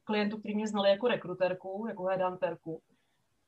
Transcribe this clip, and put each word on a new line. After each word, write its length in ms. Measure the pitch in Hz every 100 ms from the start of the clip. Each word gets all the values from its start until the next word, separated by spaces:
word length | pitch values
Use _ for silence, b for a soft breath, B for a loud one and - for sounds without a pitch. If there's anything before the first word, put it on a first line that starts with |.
klientů, 340 | - 214 208 220
kteří 160 | -
mě 140 | 208 214
znali 220 | 208 196
jako 180 | 196 247
rekrutérku, 800 | 196 170 185 185 180 185 196 226
jako 160 | 202
headhunterku. 760 | 180 185 180 180 180 170 165 160 _ _ _ _ _ _